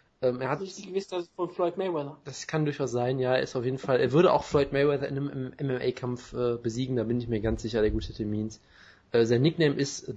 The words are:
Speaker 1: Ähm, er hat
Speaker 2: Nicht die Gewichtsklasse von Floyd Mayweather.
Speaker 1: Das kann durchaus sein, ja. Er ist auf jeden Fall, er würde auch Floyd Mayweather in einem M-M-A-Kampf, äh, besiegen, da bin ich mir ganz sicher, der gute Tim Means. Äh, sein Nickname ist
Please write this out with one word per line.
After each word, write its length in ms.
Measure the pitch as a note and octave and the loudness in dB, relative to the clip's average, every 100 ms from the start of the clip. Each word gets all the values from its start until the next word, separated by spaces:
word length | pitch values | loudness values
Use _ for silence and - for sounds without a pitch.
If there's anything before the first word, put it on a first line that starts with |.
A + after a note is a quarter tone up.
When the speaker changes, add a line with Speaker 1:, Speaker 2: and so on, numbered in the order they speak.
| _ - | _ -2
Speaker 1:
Ähm, 180 | B2+ B2 | -2 0
er 80 | C3 | -2
hat 120 | D3+ | -4
Speaker 2:
Nicht 180 | F#3+ F#3 | -6 -12
die 80 | F#3+ | -6
Gewichtsklasse 420 | F#3+ G3 F3+ F3 | -6 -4 -8 -8
von 160 | - F3 | -6 -6
Floyd 260 | F#3 F3 F3 | -2 -2 -2
Mayweather. 420 | F#3+ D#3+ C#3+ D3 | -4 -4 -6 -10
Speaker 1:
Das 220 | C#3+ - - | -14 -12 -6
kann 180 | D#3 | -2
durchaus 260 | D3+ C#3 C3 | -2 -2 -2
sein, 260 | A#2+ B2 C3+ | 0 0 0
ja. 160 | B2+ | 2
Er 80 | B2+ | 0
ist 140 | C3+ C3 | 0 -2
auf 80 | |
jeden 140 | A#2+ C3 | -4 -4
Fall, 220 | - B2+ | 0 2
er 120 | B2+ | 4
würde 200 | C#3+ F#3 | 6 6
auch 120 | C#3+ | 4
Floyd 280 | - D3 C#3 | 2 2 2
Mayweather 360 | C#3 D3 C#3+ C#3 | 2 2 2 -2
in 80 | C#3 | -4
einem 360 | C#3+ C#3 B2+ - | -4 -6 -8 -6
M-M-A-Kampf, 800 | C#3 B2+ B2+ B2 B2 B2 - | -4 0 -2 -2 -6 -6 -8
äh, 220 | A#2+ B2 A#2 | -2 -2 0
besiegen, 400 | A#2 A2+ C3 B2 | -4 -4 -2 0
da 80 | |
bin 160 | A2 A#2+ | 0 -2
ich 60 | A#2 | 0
mir 120 | A2 | 0
ganz 220 | A2 A2 | 0 -2
sicher, 180 | A2 A2+ | -2 2
der 100 | G#2+ | 2
gute 220 | A2 - | 2 -4
Tim 180 | - G#2 | -6 -4
Means. 300 | G#2+ G#2+ - _ - - - _ | -2 -4 -8 _ -20 -20 -20 _
Äh, 120 | A#2+ | 4
sein 180 | A2+ A#2+ | 6 6
Nickname 320 | D3 E3 D3+ | 4 4 2
ist 320 | C#3 C#3 - - | 4 -2 -4 -6